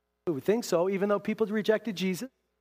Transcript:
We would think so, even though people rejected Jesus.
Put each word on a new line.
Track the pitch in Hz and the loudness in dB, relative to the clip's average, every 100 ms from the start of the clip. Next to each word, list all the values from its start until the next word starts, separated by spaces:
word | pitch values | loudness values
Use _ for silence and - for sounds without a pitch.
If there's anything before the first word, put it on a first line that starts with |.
| _ _ - | _ _ -4
We | |
would | 139 | -2
think | 156 226 233 | 0 0 2
so, | 170 185 | 0 2
even | 196 202 | 0 0
though | 202 | 0
people | 208 214 220 | 0 -2 -2
rejected | 214 196 214 220 175 | 0 2 0 -2 -2
Jesus. | 190 180 254 _ _ _ | -2 -2 -8 _ _ _